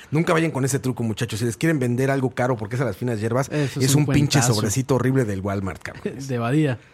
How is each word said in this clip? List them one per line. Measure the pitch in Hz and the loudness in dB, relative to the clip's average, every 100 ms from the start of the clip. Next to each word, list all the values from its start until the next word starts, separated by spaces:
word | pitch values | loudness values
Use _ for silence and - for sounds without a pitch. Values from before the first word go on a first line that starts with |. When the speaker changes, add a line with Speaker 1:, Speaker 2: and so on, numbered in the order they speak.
| - | -4
Speaker 1:
Nunca | 151 170 | 0 2
vayan | 165 165 | 2 2
con | 135 135 | 0 0
ese | 135 | 0
truco, | 127 123 | -2 -2
muchachos. | 113 107 117 104 | -2 -2 -4 -2
Si | 120 | -2
les | 107 | 0
quieren | 165 156 | 0 2
vender | 123 120 135 | 0 2 2
algo | 139 127 | 2 0
caro | - 123 117 | 0 0 -2
porque | 104 123 | -4 -2
es | |
a | 123 | -2
las | 92 | -2
finas | 123 110 | -4 -2
hierbas, | 110 120 139 | 0 0 0
Speaker 2:
Eso | 151 135 135 | -2 -2 0
es | 131 | 2
Speaker 1:
es | 143 | 4
Speaker 2:
un | |
Speaker 1:
un | 143 | 4
pinche | 139 143 147 | 4 4 4
Speaker 2:
cuentazo. | 123 107 | 4 2
Speaker 1:
sobrecito | 107 117 127 127 | 0 0 2 2
horrible | 127 131 | 2 2
del | 110 95 | 0 -2
Walmart, | 98 101 95 76 | -2 -2 -4 -8
cabrón. | - - | -12 -8
Speaker 2:
<laughs> | 208 - 135 | -8 -8 -6
De | 123 | -4
Badía. | 117 151 151 113 - | 0 2 2 -2 -8